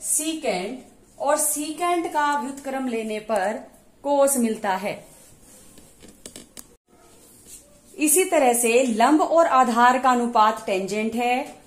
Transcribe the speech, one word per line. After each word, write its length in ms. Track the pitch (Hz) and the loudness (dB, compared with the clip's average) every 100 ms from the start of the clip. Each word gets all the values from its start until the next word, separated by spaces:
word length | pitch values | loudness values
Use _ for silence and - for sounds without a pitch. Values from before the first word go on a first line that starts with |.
secant 720 | - - 320 320 254 180 196 262 - _ _ - | -4 -4 -4 -6 -4 -4 -6 -10 -16 _ _ -6
और 200 | 269 294 | -2 0
secant 680 | - 294 311 302 349 349 339 | 0 -4 -6 -4 -2 -2 -2
का 320 | 302 294 285 | -2 -2 -2
व्युत्क्रम 480 | 277 269 269 262 254 | -6 -10 -8 -6 -4
लेने 320 | 226 220 214 | -6 -6 -8
पर 480 | 214 214 190 240 - - _ _ 277 | -4 -2 -2 -6 -12 -20 _ _ -2
cos 300 | 285 277 262 | 2 2 2
मिलता 380 | 233 214 202 190 | 0 -2 -4 -4
है। 320 | 196 - - - - - - - - - - _ - - - - - - - _ _ _ _ - - - - - _ _ _ - | -6 -10 -14 -20 -20 -20 -20 -20 -20 -20 -20 _ -20 -20 -20 -20 -20 -20 -20 _ _ _ _ -20 -20 -20 -20 -20 _ _ _ -4
इसी 260 | 294 359 | 0 2
तरह 300 | 370 330 254 | 2 4 4
से 300 | 240 233 240 | 2 2 2
लंब 380 | 269 214 240 311 | 2 2 4 4
और 240 | - 320 330 | 4 4 4
आधार 540 | 262 247 226 247 262 | 4 2 4 4 4
का 100 | 262 | 2
अनुपात 560 | 247 240 240 214 - - | 2 2 2 2 2 -4
tangent 500 | 190 190 214 220 226 | -4 -4 -4 -4 -2
है 400 | 240 247 285 - | -2 -2 -4 -14